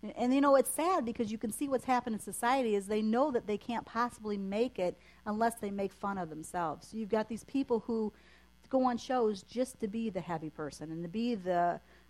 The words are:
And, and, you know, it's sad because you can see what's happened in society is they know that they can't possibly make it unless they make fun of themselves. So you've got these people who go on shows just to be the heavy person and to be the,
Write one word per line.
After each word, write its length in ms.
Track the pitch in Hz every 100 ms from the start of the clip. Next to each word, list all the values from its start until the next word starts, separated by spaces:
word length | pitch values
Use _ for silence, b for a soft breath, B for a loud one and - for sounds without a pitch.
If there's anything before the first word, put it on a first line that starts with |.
And, 100 | 214 -
and, 180 | 247
you 80 | 269
know, 140 | 277 277
it's 140 | 254
sad 360 | - 320 370 233
because 260 | 233 220
you 60 | 220
can 120 | 226
see 180 | - 285
what's 160 | 262 247
happened 280 | 247 247
in 60 | 214
society 540 | - 185 233 269 240
is 120 | 202 190
they 160 | 214
know 280 | 220 226 302
that 160 | 247 190
they 100 | 208
can't 300 | - 226 -
possibly 500 | 226 240 - 214 208
make 420 | 196 202 247 247
it 200 | 180 - B B
unless 300 | - 214 226
they 160 | 226 208
make 220 | 202 196
fun 260 | - 202 196
of 100 | 170
themselves. 600 | 156 160 175 165 143 -
So 100 | 220
you've 100 | 214
got 200 | 220 214
these 160 | 220
people 360 | - 269 269 226
who 320 | - 226 214 - b b b _ -
go 160 | 262
on 140 | 254 240
shows 440 | - 254 220 196
just 380 | - 220 254 -
to 80 | 220
be 220 | 220 226
the 100 | 190
heavy 300 | 160 165 156
person 420 | - 151 - 156
and 100 | 160
to 60 | 175
be 260 | 196 233
the, 460 | 226 180 175 175 170 b b b